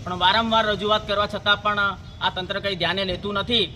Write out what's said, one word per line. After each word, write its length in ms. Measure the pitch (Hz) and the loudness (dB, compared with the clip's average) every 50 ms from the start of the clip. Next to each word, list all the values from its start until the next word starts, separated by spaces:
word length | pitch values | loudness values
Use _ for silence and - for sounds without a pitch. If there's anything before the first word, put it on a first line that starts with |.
| - | -6
પણ 160 | 180 180 175 | -6 -2 2
વારંવાર 460 | 180 - 196 220 226 226 220 220 220 | 4 4 4 4 2 4 4 2 4
રજૂઆત 380 | 214 208 185 202 208 214 214 214 214 | 2 0 0 2 2 2 2 2 0
કરવા 200 | 202 202 208 202 | 0 0 0 -2
છતાં 340 | 208 190 - 208 202 202 | -2 -4 2 2 0 2
પણ 180 | - 208 208 202 202 202 190 180 - - - - | 2 0 0 2 0 0 -2 -4 -12 -16 -12 -4
આ 80 | 170 185 | -4 -2
તંત્ર 300 | - 185 185 180 196 196 | -2 -2 -6 -4 -6 -4
કંઈ 160 | 196 202 196 | -2 -4 -2
ધ્યાને 280 | 170 170 165 175 190 196 | 0 0 0 0 0 -2
લેતું 300 | 185 180 170 - 202 208 | -2 -4 -4 -4 -4 -2
નથી. 320 | 202 196 208 240 233 196 156 120 | -2 -2 0 2 2 2 0 -2